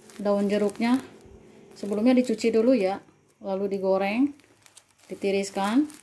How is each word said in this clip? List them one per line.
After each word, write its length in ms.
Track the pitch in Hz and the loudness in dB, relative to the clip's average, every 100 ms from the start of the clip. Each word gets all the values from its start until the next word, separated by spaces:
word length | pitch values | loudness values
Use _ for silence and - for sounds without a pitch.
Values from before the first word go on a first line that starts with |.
| - - | -20 -6
daun 320 | 202 202 202 | -2 0 0
jeruknya 480 | 208 208 - 233 262 - - - - - - - - | 0 0 0 0 0 -2 -20 -20 -20 -20 -20 -20 -12
sebelumnya 400 | 202 202 240 247 | -6 0 4 4
dicuci 320 | 247 220 226 | 2 0 0
dulu 240 | 220 240 | 2 4
ya, 240 | 254 185 196 - _ _ _ | 2 2 -4 -10 _ _ _
lalu 400 | 202 190 196 196 | -8 -6 -4 -2
digoreng, 560 | 190 190 196 226 285 - _ _ - - - _ - | 0 0 0 0 -2 -4 _ _ -20 -20 -20 _ -18
ditiriskan. 800 | 190 196 196 196 196 202 247 302 - | -6 -2 -2 -2 -4 0 0 0 -4